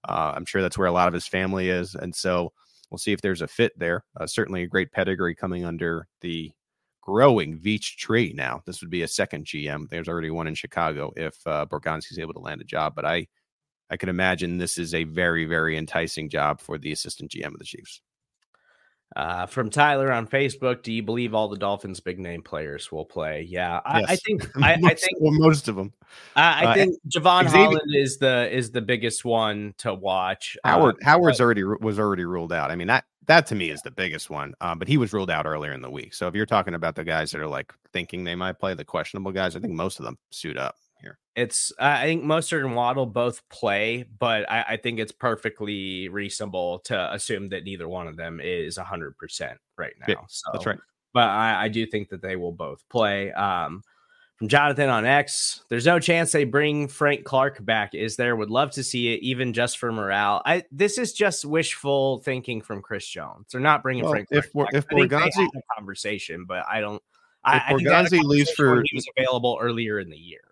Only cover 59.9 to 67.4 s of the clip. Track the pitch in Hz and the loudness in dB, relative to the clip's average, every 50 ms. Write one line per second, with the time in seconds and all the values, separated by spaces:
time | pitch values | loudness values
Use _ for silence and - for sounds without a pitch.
59.9 | 113 110 101 98 98 101 104 101 104 - - 143 165 180 - _ 139 139 196 202 | -4 -2 -2 0 2 2 4 2 2 2 2 2 0 0 0 _ -2 0 0 0
60.9 | 202 247 240 - - - 208 196 - - - 143 151 160 156 - - - - 139 | 2 -2 -4 -4 0 2 2 2 2 -2 -6 0 0 0 0 0 -6 -4 -2 0
61.9 | 139 139 135 135 131 120 - 143 127 127 123 - 120 110 - - 107 98 - - | 2 2 2 2 0 -2 -4 -4 -4 -4 -4 -6 -8 -8 -6 -8 -10 -12 -8 -8
62.9 | 107 98 - - - 90 76 - 50 - 113 _ - 127 135 151 151 143 - 131 | -8 -8 -8 -10 -12 -12 -12 -12 -14 -18 -20 _ -6 2 4 4 4 4 2 -2
63.9 | 131 123 - 160 147 104 101 _ 143 147 143 - - 143 139 107 123 147 143 - | -2 0 0 0 0 -2 -2 _ 0 0 0 0 -2 -2 -2 2 0 -2 0 2
64.9 | 151 143 139 120 143 151 165 160 - 196 190 165 - 131 - - 120 110 104 95 | 4 4 4 4 4 2 2 2 2 2 2 2 0 -10 -8 -8 -8 -8 -8 -12
65.9 | 98 - - 104 104 95 - - 80 87 90 90 92 92 - - 104 110 104 104 | -10 -8 -6 -6 -4 -6 -6 -10 -10 -10 -8 -8 -6 -6 -4 -2 -2 -2 -2 -4
66.9 | 104 104 _ _ _ _ _ _ _ _ | -6 -10 _ _ _ _ _ _ _ _